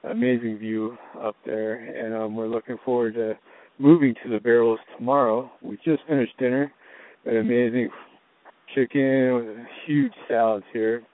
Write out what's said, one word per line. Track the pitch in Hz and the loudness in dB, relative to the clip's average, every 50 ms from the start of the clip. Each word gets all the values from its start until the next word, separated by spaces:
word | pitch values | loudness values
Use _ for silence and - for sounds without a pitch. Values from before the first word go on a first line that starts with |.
Amazing | - - 110 113 120 127 123 117 120 113 110 104 | -8 -6 -2 0 2 2 0 0 -2 -6 -8 -6
view | 110 110 110 110 110 113 120 - - - - - | -6 -6 -4 -4 -4 -6 -8 -12 -20 -20 -16 -8
up | - 107 104 _ _ | -8 -8 -8 _ _
there. | - - 110 110 110 110 | -8 -6 -4 -4 -4 -6
And, | 123 113 107 - - 117 110 | -8 -10 -12 -10 -10 -8 -6
um, | 113 110 110 107 107 | -6 -6 -6 -6 -6
we're | 113 113 110 | -6 -6 -4
looking | 117 113 - - 120 107 - | -4 -6 -6 -8 -12 -8 -4
forward | 131 123 120 120 110 107 | -2 0 0 0 -2 -2
to | 117 113 107 107 - _ - - - - _ _ - | -4 -4 -4 -4 -8 _ -20 -20 -20 -20 _ _ 4
moving | 135 143 165 170 143 131 113 - - | 6 6 8 8 6 0 0 -2 -6
to | 123 | -4
the | 117 107 | -4 -2
Barrels | 104 120 117 120 117 117 113 110 - - - - | 4 4 4 6 6 4 2 0 -4 -18 -16 -8
tomorrow. | 120 120 135 143 131 113 107 120 131 - - _ | -2 0 2 2 4 2 2 0 -2 -8 -16 _
We | - - 104 - - | -14 -14 -14 -6 -2
just | 165 156 - - - | -2 -2 -2 -2 -2
finished | 156 139 120 - - - | 0 0 0 -2 -4 -4
dinner. | 131 123 127 135 143 143 _ _ _ - - - - - - _ _ | -2 0 0 0 -2 -4 _ _ _ -20 -20 -20 -20 -20 -20 _ _
An | 127 117 | -2 0
amazing | 113 110 113 120 120 123 117 117 127 117 - - - - - _ _ _ _ _ _ _ - _ _ _ - - | 0 0 2 2 2 2 2 0 -2 -2 -4 -6 -14 -20 -20 _ _ _ _ _ _ _ -20 _ _ _ -6 -2
chicken | 135 127 117 - 143 135 135 131 135 127 127 127 | -2 -2 2 2 2 2 4 4 4 4 4 2
with | 120 117 | 0 -2
a | 110 104 117 120 - - - - | -4 -12 -14 -16 -18 -18 -16 -6
huge | 160 147 147 139 120 - - - | 0 2 2 2 2 -2 -10 -6
salads | - - 113 113 113 110 101 92 - | -2 2 2 4 2 2 0 -4 -8
here. | - 117 110 110 113 120 113 _ | -4 -2 0 0 0 -2 -6 _